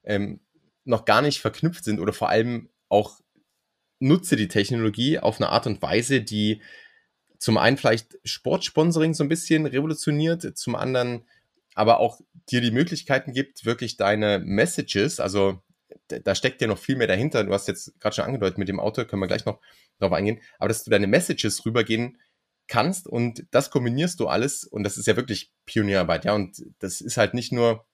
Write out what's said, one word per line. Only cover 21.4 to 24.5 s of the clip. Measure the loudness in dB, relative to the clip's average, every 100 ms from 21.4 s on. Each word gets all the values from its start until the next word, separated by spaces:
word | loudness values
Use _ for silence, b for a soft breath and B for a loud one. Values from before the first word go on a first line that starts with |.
| -2 -4 -2
rübergehen | -2 0 -2 -2 b b b _ _ -4
kannst | 0 0 -2 -6
und | -2 -2 -4 0
das | 0 2
kombinierst | -2 0 0 -2 -2
du | -2
alles | 0 -2